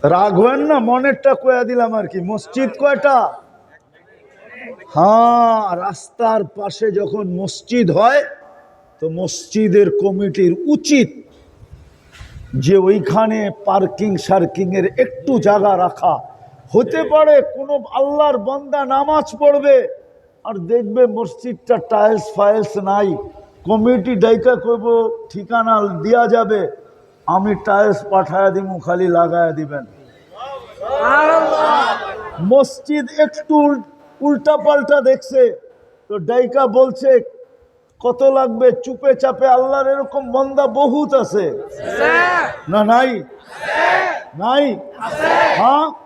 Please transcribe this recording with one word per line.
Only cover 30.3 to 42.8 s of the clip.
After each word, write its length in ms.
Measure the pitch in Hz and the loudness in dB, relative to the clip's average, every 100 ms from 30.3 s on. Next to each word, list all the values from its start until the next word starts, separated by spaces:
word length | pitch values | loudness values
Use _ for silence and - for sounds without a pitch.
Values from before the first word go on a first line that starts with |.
| 208 262 277 240 - 208 277 285 285 311 330 311 311 311 294 - - - - - 143 | -20 -16 -16 -18 -14 -6 -2 2 2 4 2 2 0 2 2 0 -4 -6 -12 -14 -6
মসজিদ 640 | 175 262 262 - - 294 247 294 | 2 2 2 -2 -6 -4 -4 0
একটু 380 | 302 302 302 302 | 0 0 0 2
উল-, 340 | 294 277 202 - - _ | 4 0 -6 -20 -20 _
উল্টা 360 | 285 277 294 302 | -2 0 0 0
পাল্টা 440 | 294 294 269 285 | 2 0 2 0
দেখছে, 400 | 262 262 - 262 247 185 - _ _ _ _ | 2 0 0 2 2 0 -16 _ _ _ _
তো 80 | 208 | -10
ডাইকা 500 | 160 240 254 254 269 | -4 0 0 2 0
বলছে, 520 | 220 262 254 269 254 - - - _ _ _ _ _ | 2 2 2 2 2 2 -18 -20 _ _ _ _ _
"কত 240 | 240 247 | -4 2
লাগবে?" 480 | 269 269 262 226 254 | 2 2 0 2 2
চুপে 420 | 240 247 254 277 | 2 -8 -4 0
চাপে 340 | 254 269 254 262 | 2 0 0 2
আল্লাহর 400 | 254 262 277 269 | 4 2 0 0
এরকম 440 | 277 277 285 254 | -2 -2 -6 -4
বান্দা 360 | 254 269 269 277 | -2 -2 0 0
বহুত 460 | 233 285 269 302 | 2 0 0 0
আছে। 320 | 269 220 202 175 135 - - - 214 294 330 349 349 302 - - | 0 0 -2 -4 -6 -12 -12 -10 -2 0 0 0 -2 -4 -8 -4
না 140 | 196 | -2